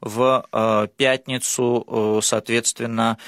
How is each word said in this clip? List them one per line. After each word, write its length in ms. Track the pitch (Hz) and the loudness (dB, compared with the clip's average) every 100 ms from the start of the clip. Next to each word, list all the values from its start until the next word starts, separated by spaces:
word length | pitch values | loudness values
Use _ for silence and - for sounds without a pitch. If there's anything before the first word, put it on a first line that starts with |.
в, 440 | - 107 127 131 - | -8 0 2 2 0
э, 360 | 113 113 107 107 - | 0 2 2 0 0
пятницу, 880 | 135 131 - 127 - - 123 120 - | 0 0 -4 -6 -4 -2 0 0 -2
э, 340 | 117 107 107 | -2 0 0
соответственно, 920 | - 113 - 117 - - 117 113 117 110 | 0 -2 0 -2 -2 -4 -4 -2 0 -2